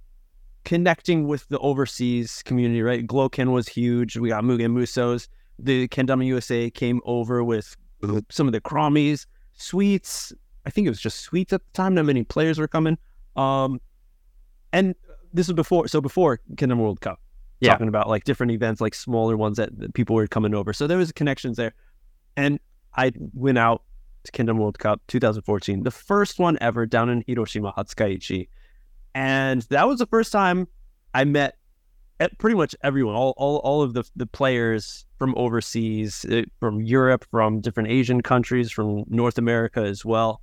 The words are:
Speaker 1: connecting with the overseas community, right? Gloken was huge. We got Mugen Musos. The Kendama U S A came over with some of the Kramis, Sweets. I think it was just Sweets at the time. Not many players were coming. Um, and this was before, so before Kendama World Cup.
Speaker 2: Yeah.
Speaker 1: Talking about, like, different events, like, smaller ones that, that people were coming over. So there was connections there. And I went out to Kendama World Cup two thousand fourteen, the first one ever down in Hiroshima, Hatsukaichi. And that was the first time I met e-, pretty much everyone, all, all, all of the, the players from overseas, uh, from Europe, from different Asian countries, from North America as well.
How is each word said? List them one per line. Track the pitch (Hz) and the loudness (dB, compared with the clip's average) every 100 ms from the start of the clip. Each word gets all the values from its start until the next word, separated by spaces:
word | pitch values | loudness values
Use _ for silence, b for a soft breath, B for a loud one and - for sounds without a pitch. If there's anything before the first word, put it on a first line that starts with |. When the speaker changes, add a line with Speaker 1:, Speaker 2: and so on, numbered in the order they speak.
| - - - - - - | -20 -20 -20 -20 -20 -14
Speaker 1:
connecting | - 170 175 165 - 165 147 | -2 2 2 2 2 0 2
with | 147 - | -2 -4
the | 139 | -2
overseas | 143 135 131 - 123 120 117 - | 0 0 -2 -2 -2 -2 -4 -10
community, | - 123 120 117 | -2 0 2 2
right? | 113 123 117 | 0 -2 -2
Gloken | 131 135 - 127 | 0 0 0 0
was | 127 117 | 0 -2
huge. | - 120 120 117 117 | -2 0 0 -2 -2
We | 117 | -2
got | 107 | 0
Mugen | 120 120 117 | 0 2 2
Musos. | 123 120 - 120 120 - - _ - | 0 -2 0 0 -2 -6 -20 _ -8
The | 127 127 127 | -2 0 0
Kendama | - 131 131 131 | 0 0 2 0
U | 127 | -2
S | - | -2
A | 120 117 | -2 -2
came | - 120 120 | -4 -2 -2
over | - 120 117 123 | -2 -4 -2 -2
with | 120 110 - - - - 101 107 - | 0 -2 -4 -18 -20 -8 -4 -2 -4
some | - 143 | -2 0
of | |
the | 110 | 0
Kramis, | - 151 151 151 147 147 - - - | -4 0 2 2 2 -2 -8 -20 -20
Sweets. | - - 180 202 196 - - - - _ - 135 | -18 -6 0 2 0 -4 -12 -12 -18 _ -14 -6
I | |
think | 208 190 | 0 0
it | |
was | 104 | 0
just | 110 - | -6 -8
Sweets | - 175 185 | -4 -4 -2
at | 190 | -4
the | - | -4
time. | - 190 | -2 2
Not | 180 | 2
many | 151 131 | 2 0
players | 107 - 160 156 | 0 0 0 0
were | 151 | -2
coming. | 160 160 160 - - - | 0 0 -2 -6 -20 -12
Um, | - 135 135 135 127 - _ _ _ _ - - _ - | -4 0 0 0 -4 -10 _ _ _ _ -20 -20 _ -2
and | 170 190 180 - - - | 0 2 -2 -12 -20 -6
this | 170 175 | -2 0
was | |
before, | 165 147 175 - | 0 2 2 2
so | 151 | 0
before | 139 - 165 117 - - | 0 2 2 2 -6 -2
Kendama | 135 120 | 0 2
World | 107 92 | 0 -2
Cup. | 104 90 - - - - | -8 -10 -16 -20 -18 0
Speaker 2:
Yeah. | 120 | 4
Speaker 1:
Talking | 92 113 | 4 2
about, | 104 104 | 0 0
like, | 107 | 0
different | - 131 123 | 0 0 0
events, | 113 113 107 | 0 -2 0
like, | 110 | -4
smaller | - - 117 113 110 | -4 -4 0 2 2
ones | 107 104 | 0 0
that, | 107 - | -4 -6
that | - | -8
people | - 117 113 | -2 2 2
were | 107 | 2
coming | 113 107 | 0 0
over. | 104 101 | 0 -4
So | 101 147 | -2 0
there | 180 | 2
was | 170 | 0
connections | - 147 135 127 113 | 0 -2 -2 -6 -4
there. | 113 - _ _ - _ _ - | -6 -8 _ _ -20 _ _ -2
And | 143 147 _ _ _ | 0 -2 _ _ _
I | - 131 113 76 | 0 0 -2 -12
went | 127 135 123 | -4 2 4
out | 117 113 - - - - | 4 2 -4 -20 -20 -20
to | - | -14
Kendama | - 113 113 | -4 0 2
World | 104 - | 0 -2
Cup | 107 104 - | -2 -2 -2
two | 131 | 0
thousand | 117 107 | 0 0
fourteen, | 104 104 - 98 | -2 -2 -2 -2
the | 127 | -4
first | - - 202 202 - | -6 -2 0 0 0
one | 175 160 | 0 2
ever | 117 117 | 0 -2
down | 113 117 120 | 0 0 0
in | 120 113 | -2 -2
Hiroshima, | 120 107 - 101 98 | -4 -4 -4 -6 -6
Hatsukaichi. | 104 - 104 92 - 92 90 - - - - - - | -8 -2 -2 -2 -4 -6 -6 -16 -20 -20 -20 -20 -12
And | 131 135 135 135 131 | -6 -2 0 0 -2
that | 110 139 214 | 0 2 2
was | 254 | 2
the | 240 | 0
first | 226 226 | 0 2
time | 208 190 180 180 - - _ _ | 2 2 2 -2 -8 -20 _ _
I | 127 | 0
met | 139 143 139 - _ _ _ _ - - | 2 2 0 -4 _ _ _ _ -14 -4
e-, | 170 - | -4 0
pretty | 220 214 | 0 2
much | 147 - | 0 -2
everyone, | 143 139 117 | -2 0 0
all, | 107 131 127 | 0 0 0
all, | 139 147 | -2 0
all | 131 147 | 0 2
of | 139 | 2
the, | 120 113 - | -2 -6 -8
the | 120 | -8
players | - 135 123 113 110 101 - - - | 0 0 2 2 0 -4 -16 -16 -4
from | 131 123 | -2 0
overseas, | 123 113 - 117 110 107 107 - | 0 0 -2 -4 -2 -2 -4 -6
uh, | - 113 110 - | -2 -2 -2 -4
from | 120 107 | -4 -2
Europe, | 110 131 127 123 - | 2 4 4 2 0
from | 117 110 110 | 0 2 0
different | 110 110 110 | -2 -2 0
Asian | 127 120 123 | 2 4 2
countries, | - 127 117 127 117 | 2 2 2 0 0
from | - 107 104 - | -2 -2 -2 -2
North | 113 120 117 | 0 0 2
America | 117 117 113 - | 0 0 0 -2
as | 104 98 | -4 -4
well. | 110 113 113 110 | 0 0 0 -2